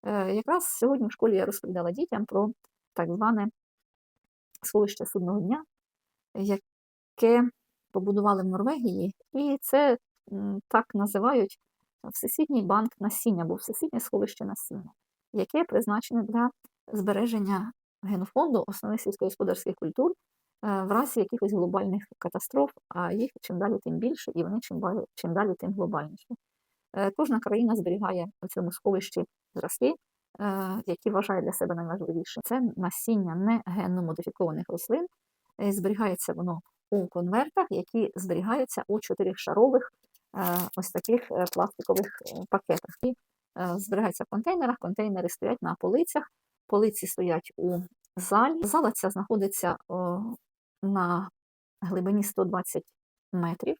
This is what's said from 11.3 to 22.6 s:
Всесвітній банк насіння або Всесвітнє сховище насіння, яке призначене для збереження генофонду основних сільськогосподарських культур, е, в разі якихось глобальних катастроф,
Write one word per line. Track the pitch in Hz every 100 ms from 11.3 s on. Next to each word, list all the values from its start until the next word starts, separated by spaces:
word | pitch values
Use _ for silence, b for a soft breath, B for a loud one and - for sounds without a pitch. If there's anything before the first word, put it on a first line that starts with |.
| 269 196 - _ _ _ _
Всесвітній | - - - - 311 262
банк | 190 196 220 -
насіння | 202 - 240 185
або | 165
Всесвітнє | 185 - 220 320 233
сховище | - 196 214 -
насіння, | 202 208 - 208 180 _ _ _ _
яке | 214 190 294
призначене | 339 208 214 208 - 233
для | 220 233 240 - - _ -
збереження | 214 196 196 233 226 196 196 214 - _ _
генофонду | 190 196 202 - 320 233 175
основних | 202 208 214
сільськогосподарських | - - 190 - 196 180 -
культур, | - 160 - 339
е, | 359 _ _ _ _ 208 196
в | 190
разі | 208 269 247
якихось | 202 233 196
глобальних | 202 180 190 196 196 - -
катастроф, | 175 - - 269